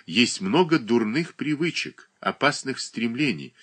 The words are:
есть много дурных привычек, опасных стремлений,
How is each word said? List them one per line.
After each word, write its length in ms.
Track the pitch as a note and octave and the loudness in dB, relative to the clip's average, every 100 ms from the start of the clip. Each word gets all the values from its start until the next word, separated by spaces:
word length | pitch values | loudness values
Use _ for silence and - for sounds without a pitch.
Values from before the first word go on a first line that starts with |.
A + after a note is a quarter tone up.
есть 380 | - A2+ B2 - | -4 2 2 2
много 360 | F#3+ C#3+ F3 D#3 | 0 2 4 2
дурных 560 | A2 A#2 G#2+ C3 E3 | 4 2 2 -2 -4
привычек, 760 | - C#3 C#3+ E3+ - D2+ - - - | -6 -4 -2 -2 -2 -8 -10 -20 -8
опасных 580 | F#2+ - C#3 C#3+ C3+ B2 | -6 2 0 0 -6 -8
стремлений, 760 | - - A#2 A#2+ D3 E2 C2+ _ | -8 -4 -4 0 -2 -2 -8 _